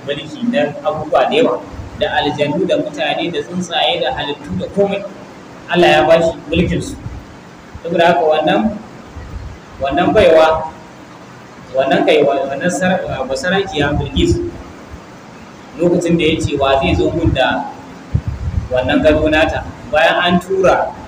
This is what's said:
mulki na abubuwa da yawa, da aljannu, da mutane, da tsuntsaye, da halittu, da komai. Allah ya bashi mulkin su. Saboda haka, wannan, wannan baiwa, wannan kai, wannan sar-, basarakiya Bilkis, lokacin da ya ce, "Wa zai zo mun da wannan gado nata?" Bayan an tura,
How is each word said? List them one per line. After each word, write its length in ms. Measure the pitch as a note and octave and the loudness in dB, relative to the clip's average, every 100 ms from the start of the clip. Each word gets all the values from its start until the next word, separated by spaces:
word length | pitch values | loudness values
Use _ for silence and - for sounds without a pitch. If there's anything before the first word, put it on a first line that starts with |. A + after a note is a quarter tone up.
| C3 | -8
mulki 400 | D3 - D4 A#3 | -8 -8 -6 -2
na 160 | C#3+ D3 - D#3 | 0 0 -2 -4
abubuwa 400 | D#3 D3+ C#3+ B2 | -4 0 2 2
da 80 | |
yawa, 220 | D3 B2 B2 - - - - | 2 2 0 -6 -12 -14 -6
da 100 | D3 D3+ | -2 0
aljannu, 420 | D3 C3+ C#3+ F#3+ - | 0 0 0 0 0
da 80 | D3 | 0
mutane, 500 | C#3+ E3+ D3+ - E3 | -2 -4 -2 -2 -4
da 60 | D3+ | -4
tsuntsaye, 580 | C#3+ F3+ F3+ D#3+ D3+ E3+ | -6 -6 -4 -2 0 0
da 140 | D#3+ | -2
halittu, 380 | D3 D3 D3 - F#3 | -4 -6 -8 -8 -8
da 80 | F3+ | -4
komai. 300 | G3 G3 G3 - - - - - - - | 0 0 0 -8 -12 -18 -20 -20 -20 -2
Allah 220 | F3 D#3+ | 4 6
ya 120 | D3+ D#3 | 6 6
bashi 320 | E3 E3 - D3 | 6 4 -2 -4
mulkin 260 | E3+ F3 E3 | 0 0 0
su. 160 | - - - - - - - - - - | -4 -8 -12 -14 -16 -20 -20 -20 -18 -12
Saboda 300 | E3+ F3 E3+ | -2 4 4
haka, 80 | E3+ | 4
wannan, 560 | D#3 D#3 E3 G3+ A3 - - - - - - - - - - - | 4 2 2 2 0 -2 -10 -18 -18 -16 -14 -12 -12 -14 -18 -6
wannan 320 | C3+ D#3+ F3 | -2 0 2
baiwa, 540 | G#3+ F3+ D#3+ D#3+ D#3+ - - - - - - - - - - - | 4 6 6 6 4 -2 -10 -18 -20 -20 -20 -20 -20 -20 -20 -6
wannan 300 | C3 C3+ F3 D#3 | -2 2 2 4
kai, 160 | D3+ | 4
wannan 480 | C#3 C3+ - C#3 F3 | 4 2 -2 -2 -2
sar-, 320 | F#3+ F#3 F#3 D3 D#3 | 0 0 0 -2 -4
basarakiya 720 | B2+ C3 F3+ F#3+ F#3+ D3 C#3+ C#3+ | -4 -4 0 0 -2 -2 0 0
Bilkis, 400 | C#3 - - - - - - - - - - - - - - - - - | -2 0 2 2 -2 -8 -16 -18 -18 -18 -18 -20 -20 -20 -20 -20 -18 -2
lokacin 400 | F3 E3+ E3+ E3 | 0 2 0 2
da 40 | D#3 | 2
ya 80 | D#3 | 0
ce, 80 | - C#3 | -2 0
"Wa 160 | C3+ C3+ | 2 2
zai 80 | C3+ | 2
zo 160 | - D#3 | 2 0
mun 240 | E3 D#3 | 0 0
da 400 | C3 B2 B2+ - - - - - - - - - - - | 2 2 0 -6 -10 -16 -18 -6 -4 -4 -6 -4 -4 -2
wannan 320 | B2+ C3 D3 | -2 0 2
gado 240 | D#3 D#3 D#3 | 4 4 4
nata?" 320 | D#3 D#3+ C3+ - - A#2+ | 2 2 0 -8 -12 -4
Bayan 320 | D3 E3+ E3+ | 2 4 4
an 140 | F3 F3+ | 2 0
tura, 480 | F#3 F#3+ F3 - - - | 0 2 4 2 0 -6